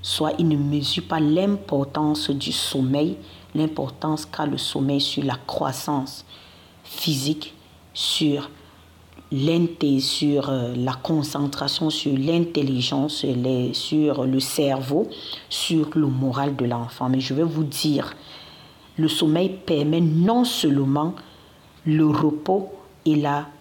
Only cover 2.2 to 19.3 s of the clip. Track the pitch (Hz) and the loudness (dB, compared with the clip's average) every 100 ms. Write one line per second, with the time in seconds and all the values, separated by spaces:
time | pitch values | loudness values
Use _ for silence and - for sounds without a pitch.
2.2 | - 139 127 123 - 139 131 139 156 190 | -2 -4 -2 -4 -2 0 0 2 0 -2
3.2 | - - - 151 156 156 135 - 156 156 | -12 -20 -8 -2 -2 -2 -8 -4 -4 -4
4.2 | - - 151 139 - - 139 143 139 - | -6 -4 -4 -2 -4 -2 0 0 0 -2
5.2 | 139 127 - - 143 131 - 143 135 - | -2 -4 -6 -4 -4 -4 -2 -2 -4 -10
6.2 | - - - - - - - - - 143 | -18 -20 -20 -20 -20 -20 -16 -6 -2 -2
7.2 | 139 156 - - - - - - - - | -2 -4 -6 -18 -20 -20 -16 -6 -2 2
8.2 | 156 143 - - - - - - - - | 2 0 -4 -16 -20 -20 -20 -20 -20 -20
9.2 | - 139 143 165 170 170 151 135 135 - | -6 0 2 4 2 2 2 2 2 0
10.2 | 147 143 139 135 120 123 127 131 - 160 | 2 2 0 -2 -2 -2 -2 -4 0 0
11.2 | 147 - 143 139 139 - 156 151 156 135 | 0 -2 -2 -2 -4 0 -2 0 0 0
12.2 | 139 170 170 156 135 127 123 139 147 147 | 2 2 2 0 0 0 0 0 -2 -2
13.2 | 139 123 123 127 123 - - 156 151 135 | -2 0 0 0 0 -4 -2 2 2 2
14.2 | 131 131 131 - 143 135 127 139 - - | 2 0 0 0 0 0 0 0 0 -6
15.2 | - - - - - 160 151 160 151 131 | -14 -14 -10 -6 0 2 2 2 2 2
16.2 | 131 123 139 135 120 120 117 - 127 131 | 0 0 -2 0 -2 -2 -6 -4 0 0
17.2 | 131 135 165 151 151 - 156 143 - - | 0 0 0 0 -2 -2 0 0 -2 -10
18.2 | - - - - - - - - 160 - | -18 -20 -20 -20 -20 -20 -16 -2 0 2
19.2 | 165 | 2